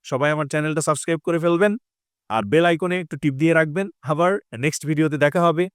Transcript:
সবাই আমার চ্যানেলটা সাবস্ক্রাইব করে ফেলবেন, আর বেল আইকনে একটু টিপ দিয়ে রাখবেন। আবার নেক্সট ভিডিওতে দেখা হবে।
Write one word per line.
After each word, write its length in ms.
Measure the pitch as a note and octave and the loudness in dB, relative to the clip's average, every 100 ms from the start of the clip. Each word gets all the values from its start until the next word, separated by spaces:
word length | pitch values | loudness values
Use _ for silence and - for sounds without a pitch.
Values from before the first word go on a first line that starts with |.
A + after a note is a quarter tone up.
| - | -6
সবাই 240 | C3 D3 D3+ | -2 0 -2
আমার 120 | D3 | -2
চ্যানেলটা 300 | D3+ D#3 D#3 D#3 | -2 -2 -2 -2
সাবস্ক্রাইব 320 | D3+ - E3 - | -2 -2 -4 -2
করে 120 | E3 | 0
ফেলবেন, 300 | E3+ E3+ G#3 G#3+ _ _ _ _ _ | 2 2 2 0 _ _ _ _ _
আর 140 | A2 G2+ | -4 2
বেল 140 | D#3 F3 | 4 4
আইকনে 260 | E3 F3+ F3+ | 2 0 -4
একটু 120 | E3+ D3+ | -6 -2
টিপ 140 | D3 C3+ | -2 0
দিয়ে 120 | E3 E3 | 2 4
রাখবেন। 280 | D#3+ D#3 G3 _ C3 | 2 -2 -6 _ -6
আবার 200 | D3+ F3 G3+ _ A#2 | 0 0 0 _ -4
নেক্সট 180 | C#3+ - D3 | -4 -4 -4
ভিডিওতে 280 | D3+ D#3 D3 D3 | 0 0 2 2
দেখা 160 | F3 E3+ | 4 2
হবে। 160 | D#3 F#3 | 0 -4